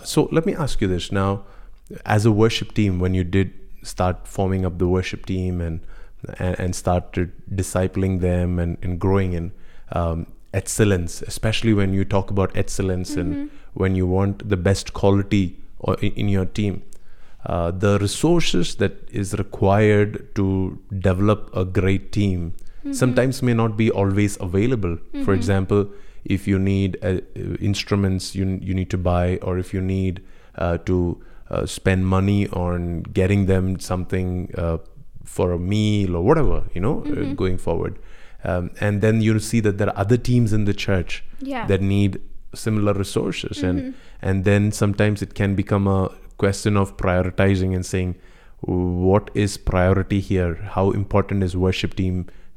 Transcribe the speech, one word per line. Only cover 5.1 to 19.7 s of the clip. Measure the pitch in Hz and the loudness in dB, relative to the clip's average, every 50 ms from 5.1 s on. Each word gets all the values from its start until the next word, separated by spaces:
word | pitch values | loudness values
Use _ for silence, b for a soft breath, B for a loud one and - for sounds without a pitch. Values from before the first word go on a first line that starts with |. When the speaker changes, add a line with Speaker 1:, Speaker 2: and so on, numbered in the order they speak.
| - - - | -6 -8 -6
Speaker 1:
team | - 95 92 92 90 90 87 | -6 -4 -2 -2 -2 -2 -2
and, | 85 82 82 78 - b b b b b b b - - - | -4 -4 -4 -6 -8 b b b b b b b -14 -12 -8
and, | - 90 90 87 - | -4 -4 -4 -2 -2
and | 92 90 87 | -4 -4 -4
started | - - 92 90 90 - - - 90 90 87 - - - - 95 95 90 | -2 0 0 0 0 0 -2 -4 -4 -4 -4 -6 -12 -10 -6 -4 -4 -4
discipling | - - 90 95 92 - 95 95 95 95 90 | -2 0 0 0 0 0 0 0 0 0 0
them | 90 90 87 90 87 87 90 87 | 0 2 2 2 0 0 0 0
and, | 85 87 85 - - | -2 -2 -4 -4 -4
and | 92 90 85 | -4 -4 0
growing | 95 95 95 98 95 90 87 | 2 2 2 4 2 0 -2
in, | 85 85 92 - b b b b b b b | -4 -4 -6 -8 b b b b b b b
um, | - 85 85 82 82 82 - - - - - - - | -2 -2 0 0 -2 -4 -6 -8 -12 -18 -14 -6 -4
excellence, | 95 - - - - 110 101 98 87 85 82 - - - | -4 -4 -2 0 2 4 4 4 2 0 -4 -6 -8 -8
especially | - - - - 113 107 - 117 113 107 | -8 -6 -4 -2 -2 0 2 2 4 4
when | 101 98 98 95 | 4 4 2 2
you | 98 95 | 2 2
talk | - - 98 95 - | 2 2 0 2 2
about | 104 98 92 - - | 0 0 0 0 0
excellence | 104 98 - - - 95 92 90 90 90 - - | 0 -2 0 0 0 0 0 0 -2 -4 -4 -4
and | 95 87 - - | -2 -2 -2 -2
Speaker 2:
Mm-hmm. | 285 285 - B B B B B | -4 -6 -8 B B B B B
Speaker 1:
when | - 95 95 95 | -2 0 2 2
you | 92 92 | 2 2
want | 90 90 95 98 101 101 - - 104 | 2 2 2 2 0 -2 -4 -2 -2
the | 101 | -2
best | 90 87 98 98 - - - - | 0 2 2 2 0 -2 -6 -4
quality | - - 98 98 98 98 - 107 101 95 85 - - - - - | 2 4 4 4 4 2 2 2 2 2 0 -2 -8 -12 -12 -10
or | - - - 95 - | -6 -2 -2 -2 0
in, | 107 104 - | 0 0 0
in | - 107 101 | 0 0 0
your | 98 95 92 | 2 2 0
team, | - - - 104 101 90 - - - b b b b b b b b b b - | 0 0 0 -2 -2 -2 -4 -6 -8 b b b b b b b b b b -6
uh, | - 85 87 85 85 | -4 -2 0 0 -2
the | 87 92 107 101 101 98 | -2 0 2 2 4 4
resources | 101 101 - - - 156 175 170 160 - - 90 170 - - | 2 0 0 2 2 4 4 6 4 4 4 2 2 0 0
that | - 101 92 - - - - | 0 0 -2 -2 -4 -10 -6
is | - 104 98 95 107 | -4 -4 -4 -2 -2
required | 95 95 - - - 104 98 | -4 -4 -4 -2 0 2 4